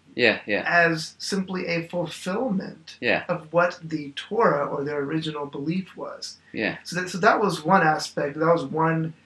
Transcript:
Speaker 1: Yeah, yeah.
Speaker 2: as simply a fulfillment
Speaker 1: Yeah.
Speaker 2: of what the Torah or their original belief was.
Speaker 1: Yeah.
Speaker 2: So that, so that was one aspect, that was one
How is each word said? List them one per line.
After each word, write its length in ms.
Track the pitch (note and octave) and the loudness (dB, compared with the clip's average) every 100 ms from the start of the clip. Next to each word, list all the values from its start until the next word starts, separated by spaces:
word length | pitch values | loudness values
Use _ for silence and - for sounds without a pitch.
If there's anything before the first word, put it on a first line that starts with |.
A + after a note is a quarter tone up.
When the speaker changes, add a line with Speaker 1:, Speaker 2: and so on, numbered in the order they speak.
| _ | _
Speaker 1:
Yeah, 260 | - A#2+ G#2 - | 2 4 4 0
yeah. 180 | G2+ D#3 | -2 2
Speaker 2:
as 480 | E3+ E3+ D#3+ D#3+ - | 4 4 2 -6 -10
simply 480 | - G3 F#3+ F#3 F3 | -4 -2 -2 -4 -2
a 200 | E3+ E3 | -4 -2
fulfillment 1080 | F3 E3 - F#3 G3+ C4 F#3+ - - - - | -4 -4 -6 -4 -2 0 -2 -4 -12 -20 -4
Speaker 1:
Yeah. 240 | A#2+ F#2 - | 0 0 0
Speaker 2:
of 240 | E3+ - | -6 0
what 280 | E3+ F3 - | 2 2 0
the 280 | D#3+ D#3 C#3+ - | -6 -6 -6 -12
Torah 500 | - G#3+ G#3 C#3+ C#3 | -4 2 4 4 0
or 180 | C#3+ | -4
their 160 | C#3+ D3 | -4 -4
original 460 | C#3 D#3+ D#3 D3 C#3+ | -2 -2 -4 -6 -8
belief 500 | D3 C#3+ F#3+ F#3 - | -6 -4 -4 -6 -10
was. 420 | - - - - _ | -12 -10 -14 -16 _
Speaker 1:
Yeah. 260 | - G#2+ - | -4 -4 -4
Speaker 2:
So 140 | - E3+ | -8 -8
that, 120 | F3+ | -6
so 80 | F#3 | 2
that 200 | G#3+ C4 | 4 4
was 240 | G3+ E3 | 2 0
one 180 | D#3+ F#3+ | 4 4
aspect, 560 | D#3+ D3+ - - D3 D3 | 6 2 -2 -4 -4 0
that 160 | D#3+ | 2
was 120 | E3+ C#3 | 2 0
one 480 | D#3 E3 E3 D#3+ - | 0 2 2 -2 -8